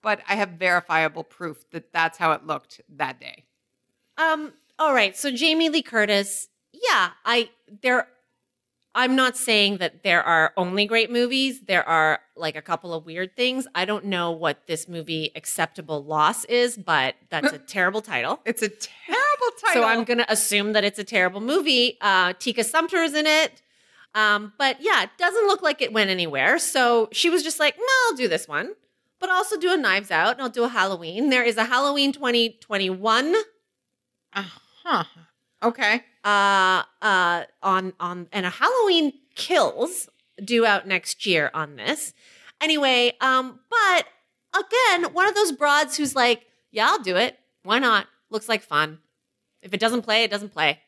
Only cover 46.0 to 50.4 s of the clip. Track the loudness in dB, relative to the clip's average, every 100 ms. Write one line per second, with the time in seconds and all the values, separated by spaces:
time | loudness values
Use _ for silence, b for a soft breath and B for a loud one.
46 | -4 2 2 0 _ _ _ 0 0 0
47 | 0 0 -2 -4 _ _ -2 0 2 2
48 | 0 _ _ -8 -4 -4 0 -2 -2 -6
49 | _ _ _ _ _ _ -10 -2 0 -2
50 | 0 0 0 -2